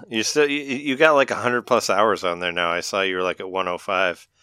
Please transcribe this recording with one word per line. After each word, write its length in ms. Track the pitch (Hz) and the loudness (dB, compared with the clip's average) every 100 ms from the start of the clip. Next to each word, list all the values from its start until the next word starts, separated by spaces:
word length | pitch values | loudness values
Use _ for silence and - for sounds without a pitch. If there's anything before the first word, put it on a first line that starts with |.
| - | -4
you 140 | 113 | -4
still, 260 | 107 151 143 | 0 2 2
you, 120 | 143 | 0
you 340 | 139 131 143 131 | -4 -6 -4 4
got, 180 | 160 | 4
like, 160 | 143 131 | 6 2
a 60 | 95 | 0
hundred 260 | 117 123 | -2 -2
plus 300 | - 117 - | 0 0 2
hours 320 | 98 110 92 | 2 2 2
on 160 | 92 87 | -2 -2
there 120 | 90 | -2
now. 200 | 87 85 | 0 0
I 80 | 87 | -2
saw 220 | - 101 | -2 -2
you 160 | 95 92 | -2 -2
were, 40 | |
like, 180 | 92 85 | -2 -4
at 100 | 95 | -6
one 160 | 92 92 | -4 -4
oh 100 | 90 | -6
five. 500 | - 92 95 82 - _ | -4 0 0 -2 -10 _